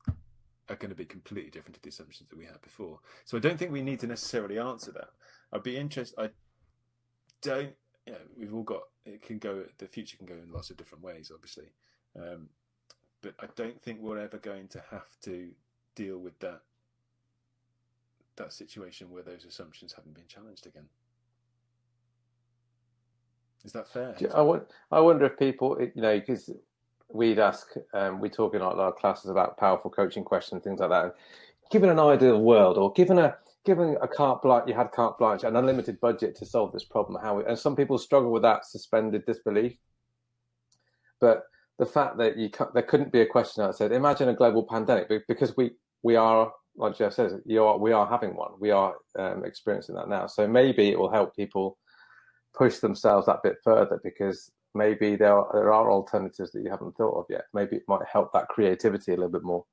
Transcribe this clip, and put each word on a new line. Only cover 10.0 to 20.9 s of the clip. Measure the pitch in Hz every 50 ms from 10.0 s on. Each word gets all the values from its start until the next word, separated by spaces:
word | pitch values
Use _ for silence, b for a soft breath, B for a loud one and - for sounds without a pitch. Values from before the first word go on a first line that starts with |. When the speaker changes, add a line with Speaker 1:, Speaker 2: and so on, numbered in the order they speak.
| - - - _
Speaker 1:
can | 95
go | 87 87
in | 82 85 85 82
lots | 82 82 -
of | -
different | 80 82 _ 76 76 90
ways, | 92 73 80 76 78 80
obviously. | 80 _ - - - - _ _ _ _ _ _ _ _ _ -
Um, | 92 85 87 87 82 78 - _ _ _ _ _ _ _ _ _ _ _ _ _ _ -
but | 101 - -
I | - 117 _
don't | - 117 113 120 - _
think | 120 113 110
we're | 110 110 107 104
ever | 104 98 - 101
going | - 104 98 98 95 95
to | - 92 - -
have | 110 95 - _ _ _ -
to | 104 90 90 90 87 - _ _ _ _ _ _ _ _
deal | - 104 95 95 90
with | 90 87 - _
that, | - 90 87 80 _ _ _ _ _ _ _ _ _ _ _ _ _ _ _ _ _ _ _ _ _ _ _ _ _ _ _ _ _ _ _ _ _ _ _
that | - 104 - -
situation | - 101 - - 107 95 90 - - 95 90
where | 90 90 87
those | 92 90 85 85
assumptions | 85 - - 90 80 80 - 87 87 -
haven't | - 76 78 78
been | 82 85 82
challenged | _ 98 104 110 95 - -
again. | 85 - 73 76 76